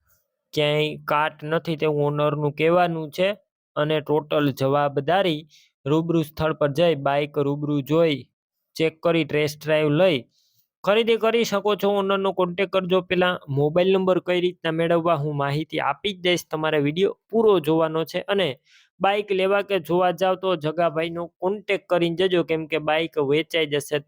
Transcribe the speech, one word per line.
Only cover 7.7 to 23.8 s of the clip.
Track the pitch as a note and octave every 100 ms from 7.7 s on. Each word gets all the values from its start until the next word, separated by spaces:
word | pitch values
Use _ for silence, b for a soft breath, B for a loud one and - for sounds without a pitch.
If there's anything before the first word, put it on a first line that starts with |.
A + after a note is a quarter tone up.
| D3
જોઈ | C3 D#3+ E3 C3+ - _ _ _ _ -
ચેક | D#3+ D#3
કરી | F3 E3 D3
ટેસ્ટ | D3+ D3+ D3+
ડ્રાઈવ | D3+ D#3 D3+ D3
લઈ | F#3 C3+ - _ _ _ _ _
ખરીદી | - G#3+ A3+ A3
કરી | A3 A3+ A3
શકો | G3+ G#3 G3+
છો. | G3+ G3+
ઓનરનો | G3 G3 G3
કોન્ટેક્ટ | F#3 F3+ F3+ F#3
કરજો. | F#3+ F3+ F#3
પેલા | F3+ F3+ F3+ F3+ - C#3
મોબાઈલ | D3+ F3 F#3
નંબર | F#3+ F#3 F3+ F3+
કઈ | F3+
રીતના | F3+ F3+ E3 D#3+
મેળવવા | E3+ E3+ E3+ D#3
હું | D3+ C#3+
માહિતી | C#3 D3 D#3+ D#3 C3+
આપી | C#3+ G#3+ F#3
જ |
દઈશ. | F3+ E3+ -
તમારે | D#3 D#3 D3+
વીડિયો | C#3+ D#3+ G3 - -
પૂરો | A3 A3 F#3
જોવાનો | D3 D#3+ D#3+ D#3+
છે. | D#3 F3+ -
અને | G3+ E3 B2 b b b -
બાઇક | F#3+ G#3 G#3
લેવા | F#3+ F#3+ G3+ G3
કે | G3
જોવા | D3 F3 F3+ E3+
જાવ | F#3 F#3
તો | F#3+ F3
જગાભાઈનો | D3+ D#3+ E3+ D#3 E3+ E3+ E3+ -
કોન્ટેક્ટ | F#3 G#3 F#3+ G3 -
કરીને | F3 E3+ E3
જજો, | F#3+ F3+
કેમ | D3+ D#3+ D3+
કે | D#3 D3+
બાઇક | D#3 E3 D#3 C#3
વેચાઈ | D3 D#3 E3 D3+
જશે, | C#3+